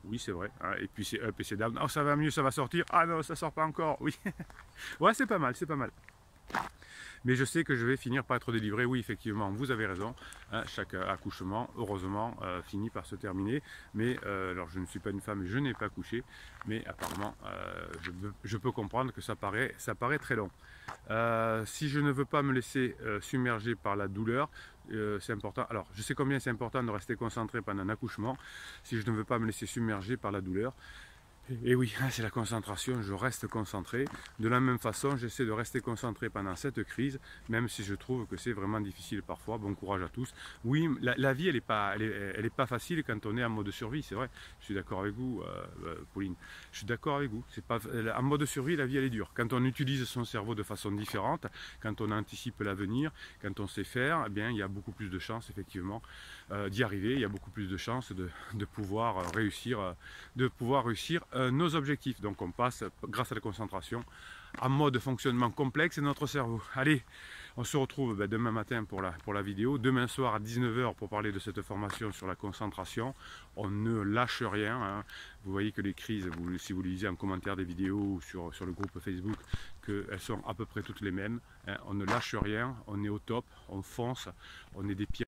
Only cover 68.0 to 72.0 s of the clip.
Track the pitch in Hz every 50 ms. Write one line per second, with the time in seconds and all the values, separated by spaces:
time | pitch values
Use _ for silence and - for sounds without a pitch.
68 | 135 120 107 95 104 98 110 113 120 117 110 113 107 - 127 117 107 98 104 95
69 | 95 92 85 82 - - 101 101 98 101 101 95 107 127 143 135 107 131 131 127
70 | 123 117 - - 135 123 107 107 104 110 117 120 123 120 110 120 127 117 - -
71 | 110 98 107 104 107 107 98 95 - 107 92 107 95 - 104 101 104 101 - -